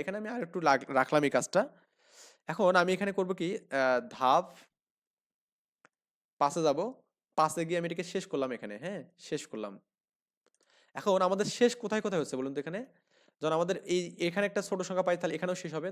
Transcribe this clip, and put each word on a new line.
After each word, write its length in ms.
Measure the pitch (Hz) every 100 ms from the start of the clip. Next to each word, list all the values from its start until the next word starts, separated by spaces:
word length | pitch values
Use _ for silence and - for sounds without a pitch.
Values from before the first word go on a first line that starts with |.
এখানে 140 | 185 208
আমি 80 | 214
আর 60 | 240 170
একটু 120 | 180 156
লাগ-, 220 | 131 - 131
রাখলাম 240 | 131 151 143
এই 40 | 127
কাজটা। 240 | - 185 247 - _ _ _ - - _ -
এখন 200 | 165 185 185
আমি 80 | 175 185
এখানে 160 | 202 196
করব 120 | 180 180
কি? 80 | 170 214
আহ, 420 | - 135 131 123 117 -
ধাপ 280 | 131 156 190 - - _ _ _ _ _ _ _ _ _ _ _ _ _ _ _ _ _
পাঁচে 200 | 143 170 156
যাব, 100 | 139 220 262 _ _ _ -
পাঁচে 220 | 156 170 165
গিয়ে 120 | 175
আমি 60 | 170
এটাকে 180 | 170 170
শেষ 120 | 190 -
করলাম 180 | 143 131 120
এখানে, 180 | 104 104
হ্যাঁ, 180 | 170 190 - _ -
শেষ 140 | 151 -
করলাম। 220 | 113 104 98 _ _ _ _ _ _ _ _ _ _ _ 139
এখন 200 | 202 190 180
আমাদের 180 | 196 208 -
শেষ 140 | 240 240
কোথায় 200 | 202 214
কোথায় 160 | 208 175
হচ্ছে 140 | 135 131
বলুন 120 | 135
তো 40 | 143
এখানে? 160 | 160 196 262 _ _ _ _ _
যখন 140 | 156 160
আমাদের 180 | 175 185 -
এই, 80 | 180 175 175 175
এখানে 160 | 185 202
একটা 120 | 202 190
ছোট 100 | 185 180
সংখ্যা 180 | 185 180
পাই, 80 | 175
তাহলে 140 | 175 160
এখানেও 200 | 180 180
শেষ 100 | 160 151
হবে। 120 | 180